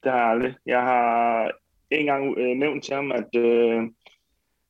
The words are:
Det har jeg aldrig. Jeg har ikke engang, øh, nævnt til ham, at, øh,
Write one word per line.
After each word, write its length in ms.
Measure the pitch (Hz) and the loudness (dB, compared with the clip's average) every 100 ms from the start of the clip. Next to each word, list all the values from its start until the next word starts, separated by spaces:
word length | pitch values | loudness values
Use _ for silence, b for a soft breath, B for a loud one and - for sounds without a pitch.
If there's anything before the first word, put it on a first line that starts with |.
Det 80 | 139 | -2
har 60 | 127 | 0
jeg 100 | 117 | 2
aldrig. 260 | 117 127 131 - | 2 -2 -6 -2
Jeg 160 | 123 | 0
har 680 | 123 127 117 117 117 113 110 - _ _ _ | 2 2 2 2 2 0 -2 -6 _ _ _
ikke 100 | 147 | -2
engang, 380 | 147 139 139 - | 0 -2 -2 -2
øh, 180 | 123 127 | -2 0
nævnt 280 | 147 143 | -2 -4
til 100 | - | -6
ham, 180 | 139 143 | -6 -4
at, 240 | 123 110 117 | -4 -2 0
øh, 460 | 117 117 117 113 113 _ - b _ _ _ _ _ | 2 4 2 2 -4 _ -20 b _ _ _ _ _